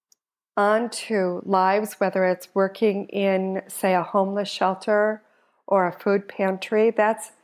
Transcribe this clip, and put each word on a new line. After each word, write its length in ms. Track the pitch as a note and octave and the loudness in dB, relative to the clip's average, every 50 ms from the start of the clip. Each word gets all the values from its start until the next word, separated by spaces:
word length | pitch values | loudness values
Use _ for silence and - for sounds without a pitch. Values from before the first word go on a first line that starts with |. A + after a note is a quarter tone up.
| _ _ _ _ _ _ _ _ _ _ _ | _ _ _ _ _ _ _ _ _ _ _
onto 840 | G#3 G3+ G#3 G#3+ A3 A#3+ A3+ - - - - A3 G3+ F#3 F3+ F3+ F3+ - | 0 2 2 2 2 0 -2 -6 -10 -6 -4 -2 0 0 0 -2 -4 -2
lives, 500 | F#3+ G3 F#3 F#3 F#3+ G3 G#3+ G#3+ G#3 - - | 0 2 4 4 4 2 2 0 -4 -4 -2
whether 240 | G3+ F#3 - F#3+ F#3 | -2 0 0 2 2
it's 240 | F#3 F3+ F3+ - - - | 2 0 -2 -6 -4 0
working 520 | G3 F#3+ F#3+ G3 - A3+ G#3 G3 G3+ G3+ - | 0 0 0 0 0 0 0 0 0 -4 -6
in, 540 | - G3+ G3 G3 F#3+ F#3+ F#3+ F#3+ F#3+ F#3+ - - | -4 -2 0 2 2 0 0 -2 -4 -6 -8 -10
say, 260 | - - - F#3+ F#3 | -8 -2 0 2 2
a 80 | F3 | 2
homeless 460 | D#3+ - - G3+ F#3+ G3 G3 G#3 G3+ G3 | 0 0 0 0 0 0 -2 -4 -6 -6
shelter 760 | - - G3 F#3 F#3+ F#3 - A3+ G#3 G#3 G#3 G#3+ G#3+ G#3+ _ _ _ _ _ _ _ _ _ | -4 -2 0 0 0 -2 -2 0 2 2 2 0 -2 -4 _ _ _ _ _ _ _ _ _
or 200 | - G#3 G3 F3+ | 0 2 2 2
a 60 | F3 | 0
food 360 | E3 - - G#3 G3 G3+ G3+ - | -2 -4 -2 0 0 0 -2 -4
pantry, 640 | - - G3 F#3+ F#3+ F#3 - - A3 G#3+ A3 A3+ | -6 -4 -2 -2 -2 -4 -4 -2 0 2 2 2
that's 400 | A3 A3 G#3 G#3+ A3 G#3+ - - - _ | 2 2 2 0 0 -2 -8 -18 -20 _